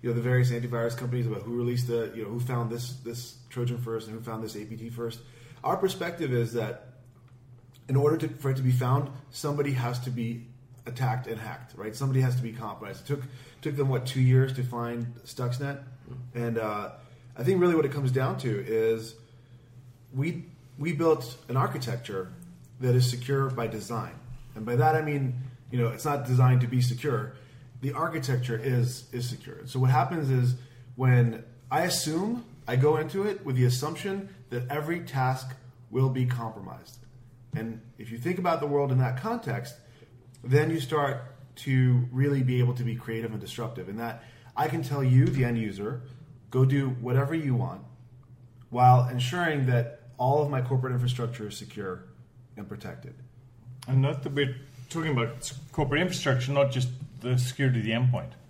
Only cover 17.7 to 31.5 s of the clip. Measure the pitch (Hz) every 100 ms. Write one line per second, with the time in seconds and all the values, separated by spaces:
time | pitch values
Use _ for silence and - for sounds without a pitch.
17.7 | 160 143 139 131 127 135 190 127 104 98
18.7 | 113 113 113 110 - - - - - -
19.7 | - - - - 131 156 170 - - -
20.7 | - 156 143 160 156 - - - 123 196
21.7 | - 120 127 - 98 92 - - - -
22.7 | - 127 127 123 - - 139 135 123 113
23.7 | 107 101 117 92 - - - - 110 110
24.7 | 123 156 156 151 143 131 123 - - -
25.7 | 123 120 - 151 143 123 127 127 127 120
26.7 | 127 123 123 151 113 - - - - -
27.7 | - 135 139 165 160 131 127 - 113 131
28.7 | 127 120 - - 120 123 - - - 131
29.7 | 131 127 143 175 170 135 127 123 123 -
30.7 | - - - 127 123 117 113 -